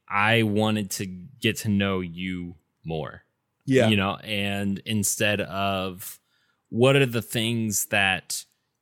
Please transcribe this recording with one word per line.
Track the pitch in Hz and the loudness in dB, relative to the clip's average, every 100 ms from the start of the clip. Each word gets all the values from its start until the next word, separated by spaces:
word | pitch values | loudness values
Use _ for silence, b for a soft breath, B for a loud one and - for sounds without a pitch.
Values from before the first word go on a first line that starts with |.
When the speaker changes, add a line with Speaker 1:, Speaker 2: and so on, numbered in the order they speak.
| - | -4
Speaker 1:
I | 101 107 117 | 0 4 4
wanted | 110 104 107 107 98 | 4 2 2 0 -4
to | - 98 | -6 -8
get | 90 87 - 113 101 | -10 -16 -2 -2 0
to | 110 | 0
know | 101 98 95 | 2 2 0
you | 90 85 92 90 87 87 _ _ | -4 -6 -6 -6 -10 -14 _ _
more." | 80 80 71 - _ _ _ _ - | -8 -6 -8 -12 _ _ _ _ 2
Speaker 2:
Yeah. | 131 110 | 4 6
Speaker 1:
You | 104 | 4
know, | 98 - | 2 -2
and | 107 104 101 101 101 98 - | -4 -4 -2 -2 -2 -4 -2
instead | 107 98 - 107 104 | -2 0 0 0 0
of, | 87 98 98 95 92 90 - - _ _ _ _ - | -2 -2 -2 -2 -4 -8 -14 -18 _ _ _ _ -6
"What | 113 131 139 | 2 4 6
are | 131 | 4
the | 117 | 0
things | - 120 113 117 110 98 - | -4 -2 0 0 -2 -2 0
that | 104 98 90 - - - _ _ _ | 2 2 0 -4 -10 -10 _ _ _